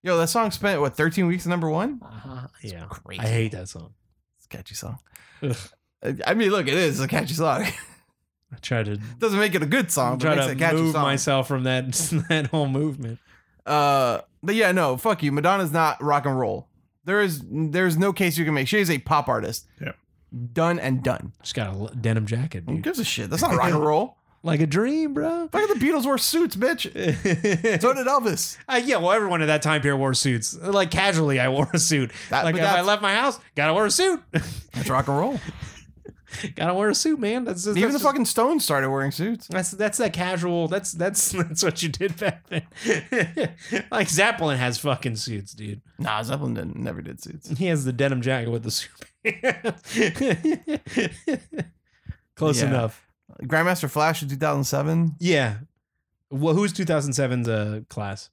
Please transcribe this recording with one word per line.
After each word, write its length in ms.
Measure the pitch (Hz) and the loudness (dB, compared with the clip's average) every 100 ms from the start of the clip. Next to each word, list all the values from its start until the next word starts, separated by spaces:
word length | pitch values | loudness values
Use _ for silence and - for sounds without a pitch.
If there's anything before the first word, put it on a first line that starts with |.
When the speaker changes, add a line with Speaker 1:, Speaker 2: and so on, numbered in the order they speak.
Speaker 1:
Yo, 140 | 170 170 | 2 2
that 120 | 165 | 2
song 220 | 240 220 | 2 0
spent, 300 | - 202 180 | 0 0 2
what, 160 | 143 - | 0 2
thirteen 300 | 160 165 175 | 0 2 0
weeks 200 | 175 175 | 0 -2
at 40 | |
number 180 | 175 160 | -2 0
one? 320 | 156 233 262 | -2 -2 -6
Speaker 2:
Uh-huh. 460 | - 113 135 131 123 _ | -12 -16 -14 -14 -14 _
Speaker 1:
It's 100 | 104 | -14
Speaker 2:
Yeah. 140 | 87 90 | -14 -14
Speaker 1:
crazy. 320 | - - 95 | -16 -12 -6
Speaker 2:
I 60 | 110 | -2
hate 260 | 117 110 | 0 -2
that 160 | 90 90 | -6 -12
song. 240 | 85 78 _ _ _ _ _ | -14 -18 _ _ _ _ _
Speaker 1:
It's 80 | _ | _
a 20 | |
catchy 260 | - - | -16 -14
song. 240 | - - 131 _ - - - | -12 -12 -14 _ -20 -20 -8
Speaker 2:
Ugh. 140 | 143 120 - _ _ _ | -6 -6 -8 _ _ _
Speaker 1:
I, 140 | - 135 - | -6 -4 0
I 60 | |
mean, 160 | 208 208 | 2 4
look, 160 | 202 139 | 2 2
it 80 | |
is 260 | 156 170 131 | 2 2 2
a 60 | 135 | 0
catchy 260 | - - | -2 -2
song. 300 | 165 160 127 - - - - _ | 0 0 0 -2 -6 -16 -20 _
<laughs> 420 | _ _ _ _ | _ _ _ _
Speaker 2:
I 40 | - | -16
try 200 | - 120 | -4 -2
to 140 | 104 104 | 0 -4
Speaker 1:
Doesn't 420 | 107 120 226 196 | -8 -2 2 4
make 160 | 214 | 2
it 80 | 185 | 2
a 40 | 147 | 2
good 240 | 247 180 | 0 2
song, 260 | - 123 127 | 0 0 0
but 40 | |
Speaker 2:
try 100 | 156 | 2
Speaker 1:
makes 120 | 147 135 | 2 2
Speaker 2:
to 60 | |
Speaker 1:
it 40 | 131 | 2
a 20 | |
catchy 180 | 165 160 | 2 2
Speaker 2:
move 140 | 165 | 2
Speaker 1:
song. 100 | 151 | 2
Speaker 2:
myself 440 | 143 139 - 135 127 | 2 0 2 0 0
from 160 | 135 | -2
that, 280 | 127 127 131 | 0 0 -2
<laughs> 360 | - - 160 - | -4 -2 -2 0
that 180 | 160 139 | 0 0
whole 200 | 156 143 | 0 0
movement. 520 | 135 156 139 117 117 _ _ _ _ - | 0 -2 -4 -10 -10 _ _ _ _ 0
Speaker 1:
Uh, 540 | 147 147 139 123 113 - _ | 2 4 4 4 0 -6 _
but 120 | 170 | -2
yeah, 180 | 220 202 | 2 4
no, 240 | 185 156 127 | 4 2 2
fuck 260 | 226 196 | 0 0
you. 80 | 147 | 0
Madonna's 420 | 143 160 196 175 | 2 2 2 2
not 300 | 160 160 - | 2 2 2
rock 220 | 143 143 139 | 0 2 2
and 120 | 131 | 0
roll. 300 | 113 98 - _ _ _ | -2 -4 -8 _ _ _
There 160 | 156 202 | -2 2
is, 220 | 202 147 - | 2 -2 -6
there's 480 | 147 160 165 185 160 | -4 -2 2 2 4
no 140 | 196 | 2
case 260 | - 180 156 | 2 0 2
you 60 | |
can 100 | 160 | 0
make. 120 | 147 131 | 0 2
She 100 | 214 | 2
is 100 | 185 | 2
a 80 | 147 | 0
pop 300 | - 156 139 | 2 0 2
artist. 380 | 113 104 113 - _ | -2 -2 -8 -12 _
Speaker 3:
Yeah. 120 | - - _ _ _ 123 120 | -12 -12 _ _ _ -10 -6
Speaker 1:
Done 260 | 120 165 175 | 0 2 2
and 220 | 131 131 | 0 0
done. 300 | 127 - - - | 0 -4 -6 -14
Speaker 2:
She's 100 | - | -8
got 160 | - 104 | -6 -4
a 40 | |
l-, 180 | 98 107 127 | -4 -8 -4
denim 260 | 113 113 104 | 0 0 0
jacket, 380 | 113 151 98 85 | -2 -4 -6 -6
Speaker 1:
Who 80 | |
Speaker 2:
dude. 80 | - | -4
Speaker 1:
gives 160 | 302 359 | -4 -4
a 60 | |
shit? 260 | - - - | -4 -4 -4
That's 120 | 156 | 0
not 120 | 320 | 2
rock 160 | - 131 | 2 2
and 120 | 151 | 4
roll. 320 | 151 151 247 _ | 4 2 0 _
Speaker 2:
<laughs> 40 | _ _ | _ _
Like 180 | 170 151 | -2 2
a 60 | 156 | 2
dream, 460 | 156 233 311 311 | 2 2 0 0
bro. 380 | 277 311 339 330 | -2 -2 -2 -2
Speaker 1:
Look 20 | |
at 240 | 392 427 330 | 0 0 2
the 80 | 269 | 2
Beatles 200 | 311 254 | 2 2
wore 100 | 269 | 2
suits, 400 | - 320 339 185 | 2 2 0 2
bitch. 280 | 254 339 | 0 0
Speaker 2:
<laughs> 960 | - - 180 139 196 165 208 185 226 180 | -6 -2 0 0 2 2 2 2 2 4
Speaker 1:
So 100 | 247 | 4
did 140 | 269 254 | 2 2
Elvis. 500 | 277 226 - - - - | 2 2 -2 -4 -8 -2
Speaker 2:
Uh, 140 | 254 | 0
yeah, 140 | 247 226 | 2 2
well, 160 | 175 | 4
everyone 300 | 214 202 175 | 4 2 2
at 40 | 156 | 2
that 120 | 151 | 2
time 220 | 151 151 | 2 2
period 160 | 143 139 | 2 2
wore 160 | 135 | 2
suits. 400 | 127 139 120 - - | 2 2 0 -2 -6
Like, 340 | 175 202 180 | 0 2 2
casually, 480 | 180 196 165 151 135 | 2 2 4 2 2
I 120 | 127 | 2
wore 180 | 131 147 | 2 0
a 40 | 165 | 2
suit. 320 | 160 151 123 - - | 2 2 0 -6 -2
Speaker 1:
That, 140 | 123 165 | 0 2
Speaker 2:
Like, 80 | |
Speaker 1:
but 80 | 160 | 2
Speaker 2:
if 40 | 165 | 4
I 60 | 185 | 4
Speaker 1:
that's 100 | 185 | 4
Speaker 2:
left 160 | 208 | 2
my 100 | 202 | 2
house, 240 | 208 269 - - | 2 0 -2 -8
gotta 200 | - 151 | 0 2
wear 100 | 175 | 4
a 60 | 214 | 2
suit. 320 | - 381 339 - | 4 2 2 -2
<laughs> 60 | 165 - - - | -2 -2 -10 -8
Speaker 1:
That's 160 | 127 131 | -6 0
rock 200 | 131 139 | 0 2
and 100 | 139 | 0
roll. 200 | 208 254 - - - - - - - - _ - 202 | 0 -2 -8 -12 -16 -16 -20 -20 -20 -20 _ -12 -10
Speaker 2:
Gotta 180 | - 165 | -2 -2
wear 160 | 180 214 | 2 2
a 60 | |
suit, 260 | - 320 302 | 2 0 0
man. 240 | 208 247 | 0 -2
That's 200 | 240 180 | -4 -4
just, 120 | 196 190 | -2 2
Speaker 1:
Even 140 | 233 | 2
Speaker 2:
that's 20 | |
Speaker 1:
the 60 | 285 | 4
Speaker 2:
just 60 | 277 | 2
Speaker 1:
fucking 140 | 277 | 2
Stones 400 | 240 - 240 311 | 0 2 4 2
started 240 | - 143 135 | 2 2 2
wearing 220 | 135 139 | 0 -2
suits. 360 | 135 190 233 - | -2 -4 -4 -4
Speaker 2:
That's, 240 | 175 180 | -4 -4
that's 260 | 196 208 208 | -2 -2 0
that 160 | 220 | -2
casual. 540 | 160 180 185 175 170 160 | 0 -2 0 0 0 0
That's, 240 | 170 - | -2 -4
that's, 400 | 165 180 190 - | -2 -2 0 0
<laughs> 0 | |
that's 300 | 190 165 156 | 0 -2 0
what 200 | 180 165 | -2 0
you 80 | 170 | -4
did 260 | 139 196 165 | -2 -4 -2
back 320 | 196 - _ | -4 -4 _
then. 140 | 170 - - - 170 - 247 165 226 247 - | -6 -6 -8 -2 -2 0 -2 -2 -2 -4 -6
<laughs> 300 | - 226 - | -6 -6 -2
Like, 180 | 226 185 | -2 0
Zeppelin 480 | 165 208 226 160 131 | 2 2 2 0 0
has 220 | 123 117 | 0 -2
fucking 380 | 143 131 127 110 | -2 -2 -2 -6
suits, 360 | - 107 98 | -6 -8 -10
dude. 300 | - 107 104 _ - | -14 -12 -12 _ -6
Speaker 1:
Nah, 240 | - 107 | -2 -2
Zeppelin 320 | 117 139 139 | -2 -4 -4
didn't, 220 | 110 82 - | -4 -6 -6
never 260 | 113 - | -8 -8
did 200 | - 120 | -12 -14
suits. 280 | - 151 - 139 | -16 -16 -8 -4
Speaker 2:
He 80 | 180 | 0
has 180 | 160 | 0
the 80 | 131 | -2
denim 300 | 123 139 131 | 0 0 0
jacket 260 | 120 131 117 | 0 -2 -2
with 140 | 117 | -4
the 80 | 110 | -4
suit. 200 | - - - - _ | -6 -8 -16 -20 _
<laughs> 2250 | - - 254 - 233 - - 226 208 - 269 170 311 320 - 302 - - 277 - - 262 - 311 - _ _ _ - - _ - | -6 -2 -4 -2 -4 -8 -6 0 0 0 0 2 0 -2 -4 -8 -4 -4 -4 -4 -4 -4 -6 -10 -10 _ _ _ -16 -16 _ -2
Close 260 | 156 127 | 0 2
Speaker 1:
Yeah. 60 | 131 | 2
Speaker 2:
enough. 380 | 131 113 - _ _ _ - | 2 0 -6 _ _ _ -14
Speaker 1:
Grandmaster 480 | 127 156 175 180 143 | -2 2 2 2 -2
Flash 320 | 147 156 165 | 2 2 2
in 60 | 147 | -4
two 80 | 139 | -2
thousand 280 | 151 143 | 0 0
seven. 520 | 135 139 147 165 165 151 | 0 0 0 2 0 0
Speaker 2:
Yeah. 400 | 170 156 123 107 143 _ _ _ _ _ _ | 2 2 2 -2 -10 _ _ _ _ _ _
Well, 240 | 139 156 | -2 2
who's 180 | 160 208 | 4 2
two 120 | 165 | 0
thousand 280 | 170 160 143 | 0 0 2
seven's, 340 | 127 131 127 117 | 0 0 0 0
uh, 320 | 110 104 107 - | 0 -2 -6 -8
class? 420 | - 101 98 - | -8 -6 -8 -12